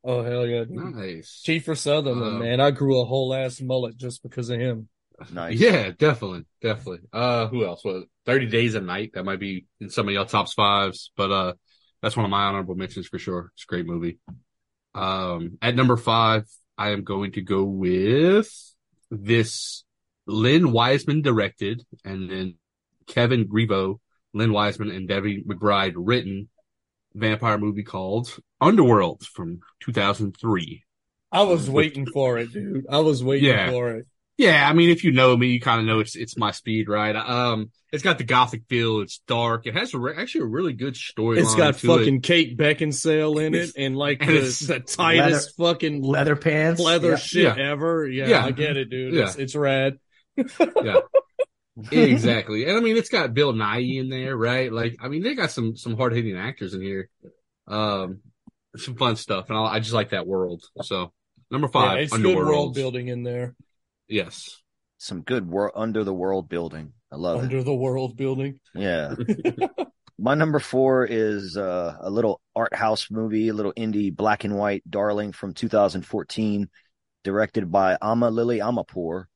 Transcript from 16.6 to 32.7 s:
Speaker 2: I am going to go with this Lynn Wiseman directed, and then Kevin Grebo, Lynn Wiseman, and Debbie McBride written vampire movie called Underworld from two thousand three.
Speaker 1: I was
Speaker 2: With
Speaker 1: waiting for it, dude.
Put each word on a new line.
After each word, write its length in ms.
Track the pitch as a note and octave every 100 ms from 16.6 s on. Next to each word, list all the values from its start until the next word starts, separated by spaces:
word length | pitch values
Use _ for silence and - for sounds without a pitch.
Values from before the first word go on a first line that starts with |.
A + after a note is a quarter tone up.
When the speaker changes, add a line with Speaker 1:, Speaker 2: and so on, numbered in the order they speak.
| _ -
Speaker 2:
I 120 | G#2
am 120 | G2+
going 300 | G2 G2 G2+
to 80 | G2+
go 220 | F#2 G2
with 840 | G2 F#2+ F#2 F#2 G2+ C3 E3+ G3+ G#3+ - - _ _ _ _
this 720 | A2 G2+ A#2 A2 - - - _ _ _ _
Lynn 460 | - G#2+ A#2+ D#3 E3
Wiseman 520 | A#2 A#2+ C#3 - D3+
directed, 600 | C#3+ A2+ G2 _ G2+ A#2 - -
and 260 | G2 F#2+ F#2
then 240 | F#2+ F#2 E2+ _ _ _ _ -
Kevin 400 | - A#2+ B2+ G2
Grebo, 500 | G#2+ A2+ G2 F#2+ G#2 _ _ _
Lynn 200 | G#2 A2+
Wiseman, 400 | G#2 G#2 G2+ G#2
and 160 | F#2+ F#2
Debbie 340 | G2 G2+ G2+
McBride 520 | F2 F2+ G#2 G2 F#2+ F2
written 520 | F#2 B2 G2 G2 G#2+ _ _ _ _ _ _
vampire 440 | G#2 A2 G#2+ A#2 G#2
movie 240 | G#2 G#2
called 500 | G#2 F#2+ F#2 G#2+ A#2+ - _ _
Underworld 640 | D3+ G#3+ C3 G#2+ F2 C#2 -
from 320 | - E2+ F2 _ _
two 100 | -
thousand 440 | A#2 G2+ G2+ G#2 -
three. 480 | A#2 G2 D#2 D#2+ _ _ _ _ _
Speaker 1:
I 100 | F3+
was 200 | G3+ E3+
Speaker 2:
With 80 | C3
Speaker 1:
waiting 320 | C#3 D#3 C#3 C3
for 320 | C#3+ C3 A#2
it, 140 | A#2
dude. 340 | G#3 G3